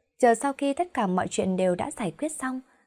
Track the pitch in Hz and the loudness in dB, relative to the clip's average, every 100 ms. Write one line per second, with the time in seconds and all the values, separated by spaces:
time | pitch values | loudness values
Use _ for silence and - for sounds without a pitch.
0 | _ - 240 233 285 269 277 277 359 - | _ 4 4 4 0 -2 -2 0 -2 0
1 | 196 180 - - 190 185 185 175 - - | 0 0 -2 -2 0 2 2 0 -4 -4
2 | 196 - 311 - 262 254 - _ | -6 -4 -6 -6 -8 -8 -12 _